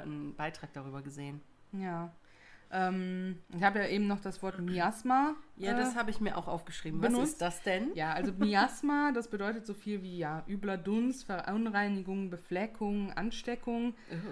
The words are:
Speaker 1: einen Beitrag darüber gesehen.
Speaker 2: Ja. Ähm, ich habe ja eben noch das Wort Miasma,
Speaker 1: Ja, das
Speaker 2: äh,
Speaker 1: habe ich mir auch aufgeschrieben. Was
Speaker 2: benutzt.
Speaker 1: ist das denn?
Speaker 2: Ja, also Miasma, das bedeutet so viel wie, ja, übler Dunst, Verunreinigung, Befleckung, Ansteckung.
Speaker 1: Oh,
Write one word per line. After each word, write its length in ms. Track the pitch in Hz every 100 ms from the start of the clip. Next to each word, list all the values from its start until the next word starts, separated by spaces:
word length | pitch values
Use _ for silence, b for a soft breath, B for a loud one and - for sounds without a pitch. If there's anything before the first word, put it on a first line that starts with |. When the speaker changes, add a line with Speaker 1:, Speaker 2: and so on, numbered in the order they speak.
Speaker 1:
einen 320 | 151 147 147 143
Beitrag 360 | 151 165 151
darüber 280 | 143 135 135
gesehen. 400 | 139 143 143 147 - - -
Speaker 2:
Ja. 400 | 196 185 170 170 - B B B B -
Ähm, 680 | 185 185 185 185 185 185 180 - 175
ich 80 |
habe 160 | 196 202
ja 80 | 196
eben 180 | 196 202
noch 140 | 202
das 220 | 190 -
Wort 160 | 190 190
Miasma, 720 | 175 180 180 214 254 262 294 302 - -
Speaker 1:
Ja, 160 | 196 240
das 180 | 254
Speaker 2:
äh, 40 | 233
Speaker 1:
habe 140 | 214
ich 80 | -
mir 160 | 196 175
auch 100 | 170
aufgeschrieben. 540 | 170 - - 160 160
Was 100 | 233
Speaker 2:
benutzt. 200 | 240 294
Speaker 1:
ist 80 | -
das 220 | 175 -
denn? 260 | 202 185 262 165
Speaker 2:
Ja, 180 | 156
also 180 | 160 190
Miasma, 800 | 185 208 202 254 - 294 294 294
das 160 | 247 233
bedeutet 380 | 202 202 226 208
so 80 |
viel 300 | 202 214 208
wie, 160 | 185 175
ja, 240 | 151 160 -
übler 300 | 196 202 190
Dunst, 480 | 190 220 247 254 -
Verunreinigung, 1040 | 180 - 208 226 202 202 196 185 196 190
Befleckung, 840 | 170 - 180 220 - 208 202 196
Ansteckung. 840 | - 226 233 - 240 - 233 240 233 B
Speaker 1:
Oh, 40 | 170 202